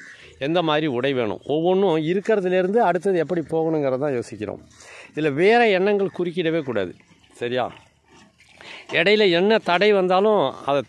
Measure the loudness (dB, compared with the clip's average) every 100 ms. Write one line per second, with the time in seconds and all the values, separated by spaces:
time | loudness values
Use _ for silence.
0 | -20 -20 -20 -8 -4 -2 0 0 0 -2
1 | -2 0 -2 -4 -4 -2 2 2 2 0
2 | 0 -2 0 0 2 0 2 2 2 0
3 | 0 0 0 -4 -2 -2 0 0 -2 -2
4 | -2 -4 -6 -10 -10 -10 -16 -20 -20 -20
5 | -14 -4 -2 2 4 4 4 2 2 0
6 | -2 -4 -6 -2 -2 -2 -2 -4 -4 -8
7 | _ _ _ -10 -4 -4 -4 -8 _ _
8 | _ -20 -20 _ _ -20 -20 -20 -6 0
9 | 2 4 4 4 2 2 2 2 4 2
10 | 2 2 2 2 0 -2 -2 -2